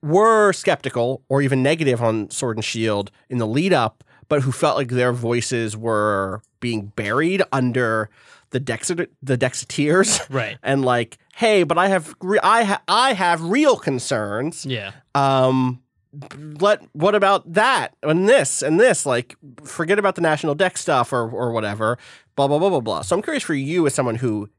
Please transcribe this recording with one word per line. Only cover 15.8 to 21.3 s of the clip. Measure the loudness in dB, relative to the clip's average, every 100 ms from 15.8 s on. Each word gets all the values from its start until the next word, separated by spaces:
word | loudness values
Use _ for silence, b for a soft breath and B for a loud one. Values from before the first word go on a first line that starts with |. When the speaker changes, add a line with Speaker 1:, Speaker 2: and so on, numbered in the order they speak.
| _ _ _ -20 -20 -18 -18 0
Speaker 1:
let, | 2 2 -2
what | 0 2 4
about | 4 2 0
that | 0 2 2 -2 _
and | 0 2 4
this | 4 4 -2
and | 0 4
this? | 4 4 0
Like, | -2 -4 -18 -20 -20 -18
forget | -8 0 2
about | 0 0
the |
National | 0 0 -2 0
Dex | 0 -2
stuff | 0 0 2
or, | -2
or | -4